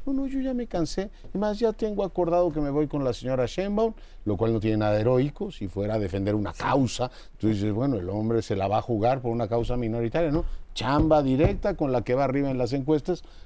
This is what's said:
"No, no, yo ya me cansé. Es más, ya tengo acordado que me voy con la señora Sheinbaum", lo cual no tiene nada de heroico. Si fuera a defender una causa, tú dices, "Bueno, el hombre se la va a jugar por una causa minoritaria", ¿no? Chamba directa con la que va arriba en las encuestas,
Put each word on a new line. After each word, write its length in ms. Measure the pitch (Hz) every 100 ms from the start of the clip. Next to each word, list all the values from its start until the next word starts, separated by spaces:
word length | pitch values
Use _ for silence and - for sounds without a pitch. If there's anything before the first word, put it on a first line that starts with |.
| -
"No, 80 |
no, 140 | 269 269
yo 120 | 269
ya 140 | 262
me 140 | 247 233
cansé. 420 | 180 156 - 196 - -
Es 60 | 190
más, 180 | 214 208
ya 140 | 226
tengo 300 | 220 220 202
acordado 480 | 196 - 170 175 175
que 100 | 151
me 80 | 143
voy 180 | 139 151
con 160 | 151
la 100 | 135
señora 320 | 120 123 131 120
Sheinbaum", 460 | - 196 208 226 - - - -
lo 120 | 98
cual 160 | 113
no 60 | 113
tiene 180 | 110 107
nada 160 | 107
de 80 | 107
heroico. 500 | 110 127 143 - 208
Si 160 | - 98
fuera 280 | 95 104 110
a 40 |
defender 360 | 98 101 98 107
una 180 | 95
causa, 560 | - 98 135 135 - 123 - - -
tú 80 | 107
dices, 240 | 104 104
"Bueno, 240 | 104 139 117
el 120 | 90
hombre 340 | 104 110 113
se 120 | - 98
la 120 | 95
va 100 | 113
a 40 |
jugar 380 | - 110 113 135
por 100 | 123
una 160 | 117 107
causa 280 | 117 113 123
minoritaria", 540 | 117 117 117 160 165
¿no? 140 | 151 - - -
Chamba 480 | - 120 147 156 156
directa 540 | 135 131 180 196 208 175
con 160 | 147
la 120 | 123
que 120 | - 127
va 80 |
arriba 260 | 139 143 139
en 80 | 127
las 160 | 123
encuestas, 500 | 139 135 156 - 175 - -